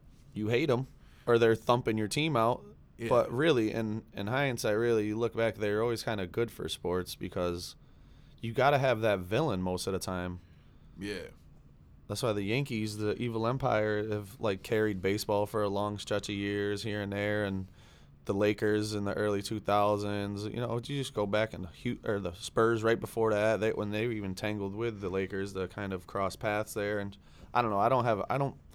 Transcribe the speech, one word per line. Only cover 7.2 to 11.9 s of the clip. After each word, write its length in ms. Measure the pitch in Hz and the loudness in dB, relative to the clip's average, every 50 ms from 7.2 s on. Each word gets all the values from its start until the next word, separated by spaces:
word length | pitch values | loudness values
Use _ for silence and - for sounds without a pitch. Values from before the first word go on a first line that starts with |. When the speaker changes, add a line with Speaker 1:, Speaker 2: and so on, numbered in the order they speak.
| - 90 - 95 87 87 87 87 - - - - - - - - - - - - - - - - | -10 -6 -4 -2 -2 -2 -2 -4 -6 -10 -14 -16 -20 -20 -20 -20 -20 -20 -20 -20 -20 -20 -16 -10
Speaker 1:
you 140 | 117 113 113 | -8 -4 0
gotta 240 | 131 123 143 147 | 2 4 4 4
have 240 | 131 135 131 117 110 | 4 4 4 2 4
that 180 | 113 110 101 92 | 4 2 2 2
villain 420 | 87 90 107 131 160 143 98 92 92 | 0 0 0 0 2 2 0 0 0
most 240 | 92 92 90 - | -2 -2 -2 -2
of 60 | 98 92 | -4 -4
the 60 | 90 | -4
time. 400 | - 95 92 90 90 90 90 87 - - - - - - - - - - - 82 | -4 -4 -4 -4 -4 -6 -8 -10 -12 -18 -20 -20 -20 -20 -20 -20 -20 -20 -14 -10
Speaker 2:
Yeah. 240 | 98 101 101 87 73 - - - - - - - - - - - - - | -8 -8 -8 -8 -10 -12 -16 -20 -20 -20 -20 -20 -20 -20 -20 -20 -20 -20